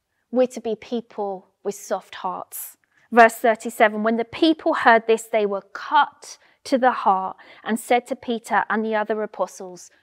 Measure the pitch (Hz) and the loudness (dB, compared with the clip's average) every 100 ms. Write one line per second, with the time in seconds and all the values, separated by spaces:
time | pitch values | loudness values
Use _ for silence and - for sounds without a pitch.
0 | _ _ _ 240 254 - 233 214 - 233 | _ _ _ 0 0 -2 -8 -8 -6 -8
1 | 226 - 202 185 - _ 202 196 - 190 | -8 -8 -8 -8 -14 _ -10 -10 -6 -8
2 | - - 190 180 - - - - _ _ | -8 -12 -10 -10 -12 -14 -16 -18 _ _
3 | - 226 226 - 240 214 233 - 220 214 | 0 6 6 6 0 0 -2 2 2 2
4 | 214 226 226 - 330 311 330 294 254 226 | -2 -2 -4 0 0 2 -2 2 4 4
5 | 226 220 - 220 208 196 - - - 294 | 4 -2 0 -2 0 -4 -8 -16 -2 2
6 | 285 - - - _ _ - 262 254 233 | 0 -2 -20 -20 _ _ -2 2 2 2
7 | 220 190 190 - - - - 220 - 247 | 0 0 -2 -10 -20 -14 -6 -4 0 -2
8 | 247 254 - 226 - 214 - 208 220 214 | -2 -10 -6 -8 -2 -2 0 -2 -2 -2
9 | 214 214 214 - 185 - 185 180 - _ | -2 -4 -6 -6 -8 -8 -16 -16 -20 _